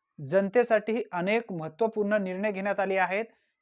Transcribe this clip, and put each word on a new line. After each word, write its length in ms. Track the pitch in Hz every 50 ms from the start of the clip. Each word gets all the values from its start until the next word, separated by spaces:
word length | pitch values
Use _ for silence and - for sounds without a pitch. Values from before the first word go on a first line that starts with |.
| _ _ _ - 147 131
जनतेसाठी 800 | 160 196 202 196 - 247 240 240 226 208 208 - 220 240 - - -
अनेक 400 | 175 175 190 214 233 233 - 190
महत्त्वपूर्ण 600 | 165 156 160 156 - - 220 220 220 208 202 214
निर्णय 400 | 214 196 185 185 185 202 214 196
घेण्यात 280 | 190 196 202 196 196
आले 160 | 196 190 190
आहेत. 280 | 190 185 175 185 202 226 226 _ _ _ _ _ _